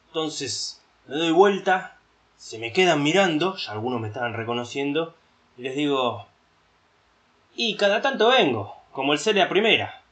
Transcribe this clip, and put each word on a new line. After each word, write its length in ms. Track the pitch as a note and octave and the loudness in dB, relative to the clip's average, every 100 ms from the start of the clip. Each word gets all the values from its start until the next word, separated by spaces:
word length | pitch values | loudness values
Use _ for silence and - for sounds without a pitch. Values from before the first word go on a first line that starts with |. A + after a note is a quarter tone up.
| _ | _
Entonces 760 | D#3+ D#3 - C3 - - - _ _ - | -8 -6 -6 -8 -8 -10 -14 _ _ -10
me 80 | D3 | -4
doy 140 | E3 | 2
vuelta, 680 | E3 G3+ F#3+ F#3+ F#3 - - _ _ _ _ | 6 6 4 0 0 -2 -18 _ _ _ _
se 200 | - A2 | -16 -10
me 120 | A2+ | -4
quedan 320 | F3+ F3+ D3+ | 2 4 4
mirando, 520 | D3 F#3 F#3+ D3+ F#3 - | 2 2 2 2 -2 -4
ya 140 | - | -8
algunos 260 | G#2+ A#2+ A#2+ | -6 -4 -4
me 60 | G#2+ | -6
estaban 260 | B2+ A#2+ | -6 -6
reconociendo, 840 | A2+ A2+ A#2+ A#2+ C#3+ C#3+ D3 E3 - _ _ _ - | -4 -4 -6 -6 -4 -4 -2 -4 -10 _ _ _ -14
y 60 | |
les 120 | C3 C3+ | -8 -4
digo, 520 | D3 C#3 A#2+ G#2 - _ _ _ _ _ _ _ _ _ _ _ _ - | 0 0 0 -4 -12 _ _ _ _ _ _ _ _ _ _ _ _ -6
"Y 200 | A#3 G3+ | -4 0
cada 260 | G3+ A3 | 2 2
tanto 280 | C4+ A#3+ A3+ | 0 2 4
vengo, 460 | B3+ E3 A2 G2 - _ | 6 4 0 -6 -14 _
como 220 | - C#3 | -6 -2
el 60 | D3 | 0
Celia 300 | A3 G3+ F3 | 0 2 2
Primera 520 | E3+ A3 C#3+ G2 - _ | 2 4 2 0 -10 _